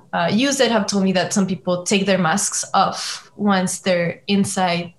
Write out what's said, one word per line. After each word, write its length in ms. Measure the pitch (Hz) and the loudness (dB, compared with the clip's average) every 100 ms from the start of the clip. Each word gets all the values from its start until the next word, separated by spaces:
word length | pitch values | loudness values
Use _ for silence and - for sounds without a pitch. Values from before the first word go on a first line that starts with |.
| - | -6
uh, 160 | 180 170 | -2 0
used 280 | 208 277 277 | 2 0 2
it 100 | 240 | 2
have 160 | 226 196 | 2 0
told 180 | 202 | 0
me 80 | 190 | 2
that 200 | 180 170 | 2 0
some 140 | 208 185 | 0 0
people 380 | 185 - 180 | -2 -2 -4
take 200 | 180 196 190 | 0 0 2
their 120 | 185 | 2
masks 460 | 165 196 - - - | 2 0 -2 -4 -2
off 560 | 196 180 - - - - - | 2 2 0 -8 -10 -14 -2
once 440 | 208 190 185 - | 2 2 0 -2
they're 400 | 196 175 170 - - | 0 0 0 -4 0
inside 640 | 202 196 196 185 175 170 | 0 0 0 0 0 -4